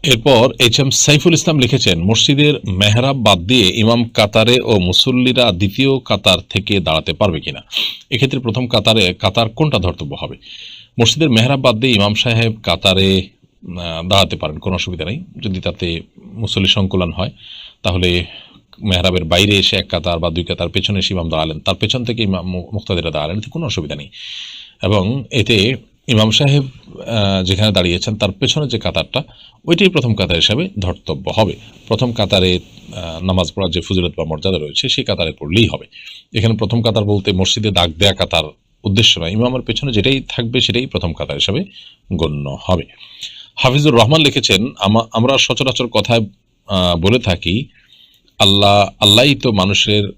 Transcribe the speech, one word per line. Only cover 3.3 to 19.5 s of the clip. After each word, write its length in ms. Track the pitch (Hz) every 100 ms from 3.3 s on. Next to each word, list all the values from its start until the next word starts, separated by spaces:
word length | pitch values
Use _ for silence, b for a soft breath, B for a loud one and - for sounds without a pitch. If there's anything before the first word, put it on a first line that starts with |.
| 98
দিয়ে 420 | 87 127 92 92
ইমাম 240 | 110 117
কাতারে 560 | 117 - 104 110 110 127
ও 180 | - 107
মুসল্লিরা 760 | 90 92 - 127 127 123 120
দ্বিতীয় 460 | 90 98 98 135 135
কাতার 400 | - 104 98 90 -
থেকে 300 | 107 - 104
দাঁড়াতে 320 | 82 80 78
পারবে 280 | 78 107 78
কিনা? 240 | 76 71 - B B B B
এক্ষেত্রে 300 | 120 131 135
প্রথম 260 | 123 110 123
কাতারে, 480 | 110 104 113 92
কাতার 340 | 92 104 95 113
কোনটা 300 | 113 156 123
ধর্তব্য 380 | 90 80 76 69
হবে? 160 | 80 76 B B B B B -
মসজিদের 300 | 113 - 156
মেহরাব 300 | 113 120 139
বাদ 160 | 131 110
দিয়ে 160 | 131
ইমাম 220 | 113 101
সাহেব 460 | 104 127 113 113 110
কাতারে, 640 | - 85 98 95 95 95 90 _ _ _ -
আহ, 400 | 90 85 80 85
দাঁড়াতে 280 | 95 92 90
পারেন, 220 | 80 78
কোনো 160 | 98
অসুবিধা 300 | 92 - 87
নেই। 200 | 82 123 - -
যদি 180 | 110 92
তাতে 400 | 90 - 90 85 - -
মুসল্লি 440 | - 110 110 - 95
সংকুলন 440 | - 95 95 90
হয়, 180 | 82 92 - B B B B
তাহলে 420 | - 90 90 87 82 B B B _ -
মেহরাবের 420 | 104 90 90 90
বাইরে 340 | 82 87 101